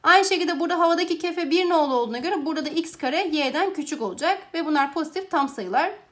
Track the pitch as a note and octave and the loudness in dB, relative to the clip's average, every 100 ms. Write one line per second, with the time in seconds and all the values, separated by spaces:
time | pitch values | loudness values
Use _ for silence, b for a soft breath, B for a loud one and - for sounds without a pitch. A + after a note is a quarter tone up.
0 | D#4+ F#4 F#4+ F4+ E4+ D4 E4 F4 E4+ E4+ | 6 6 6 0 0 0 0 2 2 2
1 | F4+ E4 F4 E4+ D4+ E4+ F4+ E4 C#4+ B3 | 0 -2 -2 -2 0 2 4 2 4 0
2 | A#3 A#3+ D4+ F#4 C#4 D4+ D4 - E4 - | 0 -4 -2 -2 -2 -4 -2 -4 -6 -6
3 | C4 D#4 F#4+ D4+ C4 D4 F#4+ - D4 D4+ | -2 -2 0 0 0 0 -2 -2 -6 -6
4 | G#3+ G3 D#4 F#4+ - E4 D#4 D4 C#4 E4 | -6 -2 -2 -2 -4 -6 0 0 0 -2
5 | D#4 F#4 F#4+ D#4+ C#4 - F#3 A#3 F4+ G4+ | -4 -6 -2 -2 -2 -4 -2 0 0 -4
6 | _ | _